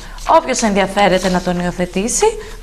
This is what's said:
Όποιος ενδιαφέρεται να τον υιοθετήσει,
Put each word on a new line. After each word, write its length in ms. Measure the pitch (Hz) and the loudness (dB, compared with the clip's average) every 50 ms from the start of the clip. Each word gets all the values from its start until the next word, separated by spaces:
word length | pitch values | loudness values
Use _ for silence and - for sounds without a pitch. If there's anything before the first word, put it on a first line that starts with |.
| - - - - - - | -14 -16 -16 -8 0 2
Όποιος 340 | 311 330 320 339 254 - | 4 4 4 2 0 0
ενδιαφέρεται 680 | 247 214 202 196 190 190 196 208 202 185 180 185 196 190 | 0 2 2 2 0 0 2 2 4 4 4 2 2 0
να 120 | 180 180 | 0 0
τον 200 | 180 185 180 175 | 0 -2 -2 -2
υιοθετήσει, 640 | 180 180 170 - 180 175 - 190 196 247 247 - 415 440 466 - - - - - | -2 -2 -2 -2 -4 -2 -2 -2 -2 -2 0 2 2 2 0 -2 -6 -12 -14 -4